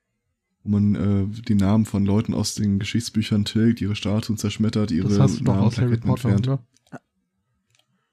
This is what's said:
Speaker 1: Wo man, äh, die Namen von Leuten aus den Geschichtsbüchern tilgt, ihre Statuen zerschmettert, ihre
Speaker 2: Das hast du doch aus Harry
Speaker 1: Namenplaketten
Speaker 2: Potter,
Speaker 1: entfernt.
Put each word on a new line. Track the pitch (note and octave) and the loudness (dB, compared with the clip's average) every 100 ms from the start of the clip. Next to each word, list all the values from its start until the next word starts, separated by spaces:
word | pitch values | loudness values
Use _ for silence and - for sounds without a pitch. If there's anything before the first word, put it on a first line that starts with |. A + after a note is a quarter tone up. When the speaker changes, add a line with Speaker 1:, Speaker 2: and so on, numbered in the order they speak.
| _ _ _ _ _ _ | _ _ _ _ _ _
Speaker 1:
Wo | G2+ | -2
man, | G#2 G2+ G2+ | 2 2 2
äh, | G2 G2+ G2 A2 | 2 0 -2 -6
die | A#2 G#2 | -2 0
Namen | F#2+ A2 G#2+ | 4 2 2
von | G2 G2+ | 0 0
Leuten | G#2 A2 - | 0 0 -2
aus | G#2 | -4
den | - G#2 G2 | -2 0 0
Geschichtsbüchern | G2+ A#2 - A2 G#2+ G#2+ G2+ | -2 -4 -2 -4 0 0 0
tilgt, | A2 A2+ A#2 | 2 2 2
ihre | G2 G2+ | -2 -4
Statuen | - G#2 - G#2 | -2 -2 -2 -4
zerschmettert, | G#2 - G#2+ A2 G#2 | -4 -2 -2 0 -2
ihre | E2 F#2+ | 0 0
Speaker 2:
Das | G2+ | 4
hast | - - | 4 2
du | |
doch | - G2 | 0 2
aus | G#2 - | 2 2
Harry | B2 A#2 | 0 0
Speaker 1:
Namenplaketten | C3 | 0
Speaker 2:
Potter, | B2+ G#2+ | -2 2
Speaker 1:
entfernt. | G2 B2+ C3+ - _ _ - - _ _ _ _ _ _ _ _ _ _ | 0 0 -2 -6 _ _ -20 -20 _ _ _ _ _ _ _ _ _ _